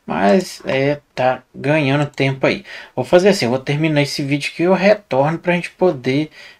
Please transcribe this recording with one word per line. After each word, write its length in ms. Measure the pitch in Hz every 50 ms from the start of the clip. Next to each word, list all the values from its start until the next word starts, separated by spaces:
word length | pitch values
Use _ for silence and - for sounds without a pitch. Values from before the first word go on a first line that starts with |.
| -
mas, 600 | - - 170 196 202 202 185 180 - - - -
é, 340 | - 135 135 135 143 147 143 _ _ -
tá 300 | - 127 127 131 131 - _ -
ganhando 540 | 131 127 139 156 160 143 131 139 147 147
tempo 400 | 143 - - 139 135 135 135 -
aí. 180 | 135 - - - - - - - - -
Vou 100 | 127 127
fazer 240 | - 180 180 185 208
assim, 160 | 196 202 131
eu 60 | 113
vou 80 | 127 131
terminar 420 | 131 - 143 147 160 160 151 143
esse 220 | 143 139 - - 143
vídeo 260 | 135 143 143 - -
aqui 120 | - - 165
e 20 |
eu 80 | 180 190
retorno 640 | 175 185 202 208 - - - 131 131 139 156 165
pra 160 | 165 - 175 175
gente 160 | 175 170 -
poder, 600 | - - 185 180 156 127 120 127 131 147 156 151 - - - - - _